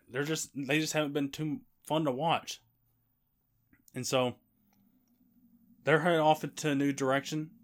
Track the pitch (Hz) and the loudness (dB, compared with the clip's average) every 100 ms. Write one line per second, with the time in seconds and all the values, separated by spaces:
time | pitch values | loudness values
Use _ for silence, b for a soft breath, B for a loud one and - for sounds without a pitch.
0 | - 123 147 156 - 135 131 151 156 156 | -8 -6 -2 -4 -6 -6 0 0 2 0
1 | 147 143 139 143 156 - - _ - 156 | 0 0 -2 -4 -6 -6 -10 _ -4 0
2 | 151 127 165 147 - - _ _ _ _ | 0 0 0 0 -2 -16 _ _ _ _
3 | _ _ _ _ _ _ _ _ _ 127 | _ _ _ _ _ _ _ _ _ -10
4 | 123 131 123 - _ _ _ _ _ _ | -2 0 0 -2 _ _ _ _ _ _
5 | _ _ _ _ _ _ _ - 135 156 | _ _ _ _ _ _ _ -8 2 2
6 | 175 160 156 156 151 - 151 139 143 139 | 4 4 4 4 0 -6 -2 0 0 0
7 | 131 139 135 156 156 - | 0 0 0 -6 -6 -12